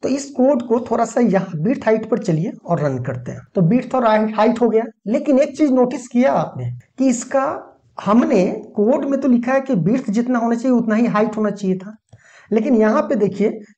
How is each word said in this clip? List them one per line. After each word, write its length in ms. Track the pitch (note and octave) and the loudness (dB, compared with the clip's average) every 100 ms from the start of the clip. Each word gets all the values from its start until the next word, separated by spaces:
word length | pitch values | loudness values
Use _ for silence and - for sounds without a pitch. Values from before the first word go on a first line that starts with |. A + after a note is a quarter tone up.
तो 60 | - | -4
इस 200 | C#4 - | -4 -4
कोड 360 | - C4 C4 - | 0 2 2 0
को 120 | A#3+ | -2
थोड़ा 240 | - A3+ A3+ | 0 -2 -2
सा 160 | B3 | 2
यहाँ 300 | A3 F#3 - D3+ | 2 2 -2 -4
विड्थ 280 | F#3 C#4 A3 | -2 -2 0
हाइट 240 | A3 A3 | 0 0
पर 100 | A#3 | -4
चलिए 320 | - D#3 G#3 - - | 0 -2 -2 -8 -6
और 140 | E3 | -2
रन 160 | D3 C3 | -2 -4
करते 280 | B2 B2 - | -6 -8 -10
हैं। 100 | - - G3+ | -14 -6 0
तो 60 | |
विड्थ 320 | E3+ B3 B3 C4 | 2 2 0 0
और 100 | A3+ G#3+ G#3+ | 2 2 0
हाइट 280 | - A3+ A#3 | 2 2 2
हो 80 | A#3 | 2
गया, 140 | A3 A3+ - G3 | 2 -2 -8 -4
लेकिन 320 | C4+ D4+ C4 | -2 2 2
एक 180 | D4 - | 2 2
चीज 140 | D4 | 2
नोटिस 360 | B3+ A#3+ D4 - | 4 2 -2 -4
किया 260 | A#3+ C#4 | 0 2
आपने 380 | F3+ - B2 B2 - - - | 0 -2 -6 -10 -10 -14 -2
कि 100 | C4 | 0
इसका 380 | A#3 - C4+ C#4+ - - _ _ - | 0 -2 -2 -2 -6 -12 _ _ -8
हमने 480 | G3 A#3 D#4+ G#3+ F3+ - - - | 2 2 4 2 2 -2 -8 0
कोड 300 | G#3 D4 C#4 | 2 2 0
में 140 | C#4 | -2
तो 60 | C#4 | 2
लिखा 260 | A#3+ B3+ | 2 2
है 80 | C4+ | -2
कि 120 | C4+ G#3+ | 0 0
विड्थ 340 | D#3 C4 - | 0 0 -2
जितना 280 | G#3 A#3+ A#3+ | -2 0 -2
होना 160 | A#3 A#3 | 0 -2
चाहिए 220 | C4 A#3+ | 0 0
उतना 180 | A3 G#3+ | 2 0
ही 100 | A#3 | 2
हाइट 300 | G#3 A3 A3 | 2 0 0
होना 140 | G#3 | -4
चाहिए 260 | G#3 F#3+ F#3 | -2 -4 -4
था, 180 | G3 A3 _ - _ - _ | -6 -18 _ -20 _ -20 _
लेकिन 240 | A3 C#4 A3+ | -2 2 4
यहाँ 260 | G#3+ C#4+ | 4 2
पे 120 | - A#3+ | 0 0
देखिए 320 | G3+ - G#3 - - | 0 0 -2 -2 -14